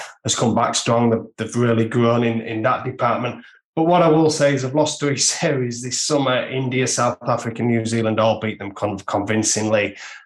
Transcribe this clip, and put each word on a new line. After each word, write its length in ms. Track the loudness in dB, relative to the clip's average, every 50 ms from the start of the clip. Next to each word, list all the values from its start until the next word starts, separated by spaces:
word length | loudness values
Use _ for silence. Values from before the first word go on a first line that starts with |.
| -10 -12 -14 _ -4
has 120 | -4 -2
come 180 | 0 2 2 2
back 200 | 2 0 0 0
strong. 340 | -2 0 0 2 2 4 2
They've, 160 | 2 0 -2 -6 _ -8
they've 180 | -8 -4 -2
really 300 | 0 2 2 2 2 0
grown 380 | 0 2 2 4 4 4 4 2
in, 160 | 0 0 -2
in 200 | -4 -6 -4 -2
that 240 | 0 0 0 0 -4
department. 580 | -6 -6 -2 0 0 0 0 -2 -6 -6 -8 -14 -20 -20 _ _ _ -2
But 100 | 0 2
what 180 | 4 4 4 6
I 40 | 6
will 220 | 6 4 4 4
say 240 | 2 4 2 2 2
is 100 | 2 -2
I've 120 | -2 0
lost 240 | 0 0 0 0 -2
three 180 | -2 -2 0 0
<laughs> 0 |
series 640 | 0 -2 -2 0 0 0 0 0 -2 -4 -4 -6
this 180 | -8 -6 -4 -4
summer, 480 | -2 0 0 0 2 2 0 0 -2 -2
India, 400 | -4 -4 -2 -2 0 0 0 0
South 300 | 0 0 0 0 -2 -2 -2 -2
Africa, 360 | -2 -2 -2 -6 -6 -2 0
New 200 | 0 2 2 0
Zealand, 360 | 0 0 0 0 0 2 2
all 200 | 2 2 2 0
beat 200 | -2 -6 -6 -6
them 120 | -10 -12
con-, 280 | -8 -6 -4 -4 -4 -6
convincingly. 1000 | -6 -4 -2 -2 0 0 0 0 0 0 0 0 0 2 2 2 0 0 -4 -8 -16 -18 -18 -14 -6